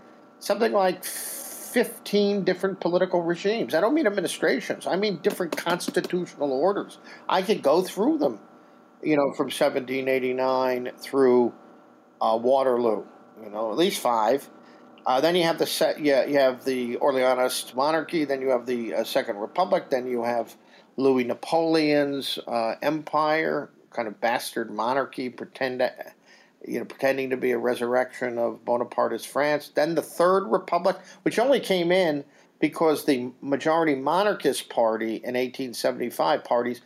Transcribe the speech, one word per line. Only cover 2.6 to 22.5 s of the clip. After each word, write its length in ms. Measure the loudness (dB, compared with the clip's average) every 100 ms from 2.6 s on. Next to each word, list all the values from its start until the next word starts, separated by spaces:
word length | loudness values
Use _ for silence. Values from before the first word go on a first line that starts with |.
| -2 -2
political 420 | 0 0 2 0
regimes. 520 | 0 -2 0 -2 0
I 60 | 2
don't 140 | 2
mean 120 | 2 2
administrations. 800 | 0 -2 0 0 0 -2 -6 -4
I 100 | -2
mean 240 | -2 -2
different 340 | -2 -2 -4 -4
constitutional 960 | -2 -2 -2 -4 -2 -4 -4 -4 -2
orders. 460 | 0 0 0 -6 -12 -20 -14 -4
I 140 | -2
could 200 | 0 2
go 200 | 4 4
through 360 | 2 0 0 2
them, 220 | 0 -2 -14 -20 -20 -20 -20 -8
you 140 | -2 0
know, 160 | 0
from 160 | -2 -4
seventeen 580 | 0 0 0 -4 -4 0
eighty-nine 840 | 0 0 0 0 2 0 -2 -6 -12
through, 560 | -4 4 6 6 4 0 -18 -20 -20 -20 _ -4
uh, 180 | 0 2
Waterloo, 640 | 2 4 4 2 2 0 -4 -18 -20 -20
you 80 | -12
know, 200 | -6 -4
at 80 | 0
least 220 | 0 0
five. 480 | 0 2 2 2 -2 -20 -20 -20 -20 -8 0
Uh, 140 | 2
then 140 | 2 2
you 80 |
have 140 | 2 0
the 80 | -2
se-, 300 | 0 0 0
yeah, 260 | 2 2 2
you 120 | 4
have 260 | 4 2
the 320 | -2 -2 -2 -2
Orleanist 800 | 0 2 2 2 0 -2 -6
monarchy, 500 | -2 0 0 -2 -2 -2
then 160 | -2
you 60 | 0
have 180 | 0 0
the, 280 | -4 -2
uh, 100 | -4
Second 320 | -2 -2 -2 -4
Republic, 520 | -6 -2 0 0 0
then 180 | -2 -2
you 160 | -4
have 300 | -2 -2 -4 -10 _ -20 _ 0
Louis 280 | 2 4
Napoleon's, 1120 | 2 -4 -2 0 2 2 4 2 2 -2 -6 -8
uh, 280 | -4